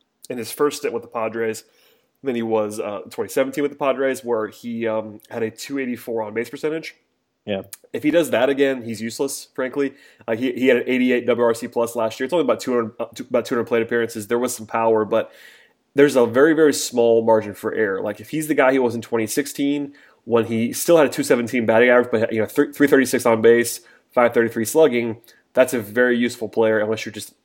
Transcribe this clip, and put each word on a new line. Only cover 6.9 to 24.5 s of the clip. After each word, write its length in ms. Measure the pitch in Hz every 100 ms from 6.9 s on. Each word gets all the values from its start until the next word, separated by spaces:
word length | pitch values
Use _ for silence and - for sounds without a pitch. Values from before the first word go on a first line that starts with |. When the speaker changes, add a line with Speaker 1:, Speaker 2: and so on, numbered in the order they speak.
| - _ _ _ _ -
Speaker 2:
Yeah. 160 | 98 - - _
Speaker 1:
If 100 | -
he 80 | 151
does 200 | 165 147
that 180 | 113 131
again, 320 | 139 139 131
he's 200 | 113 107
useless, 460 | 113 - 139 - -
frankly. 400 | - 131 139 139 135 _ _ -
Uh, 80 | 113
he, 160 | 131
he 160 | 120 127
had 100 | 123
an 60 | 120
eighty-eight 380 | 127 127 123 117
W 180 | 117 120
R 80 |
C 140 | 117 127
plus 280 | 120 117 120
last 240 | 110 -
year. 60 | 123
It's 80 |
only 100 | -
about 160 | 135 110
two 140 | -
hundred, 220 | 120 110 -
uh, 60 | 117 -
two, 80 |
about 220 | - 123 113
two 100 | 120
hundred 120 | 113
plate 160 | 117
appearances. 440 | 113 120 113 110 104
There 120 | 120
was 160 | 123 -
some 100 | 107
power, 380 | 117 113 110 104
but 260 | 110 - - - - _ _ _
there's 220 | 135 143 127
a 100 | 117
very, 280 | 117 151
very 200 | 156 151
small 500 | 139 - 123 117 117
margin 300 | 113 110 104
for 200 | 92 113
error. 280 | - 107 95
Like, 180 | 104 104
if 100 | 110
he's 160 | 151 156
the 80 | 143
guy 160 | 131
he 80 | 135
was 160 | 120 113
in 60 |
twenty 260 | - 117 110
sixteen, 680 | - 143 - 139 143 143 - _ _ -
when 200 | 117 107
he 280 | 113 117
still 240 | - - 170
had 80 | 135
a 40 |
two 140 | -
seventeen 440 | 139 123 117 123 110
batting 220 | 110 123
average, 200 | 123 123
but, 220 | 113 113
you 60 | 113
know, 80 | 104
th-, 280 | - 143 -
three 120 | 143
thirty-six 400 | 143 127 127 123
on 160 | 113
base, 360 | 113 117 120 - _ _ _
five 220 | - 120
thirty-three 320 | 120 113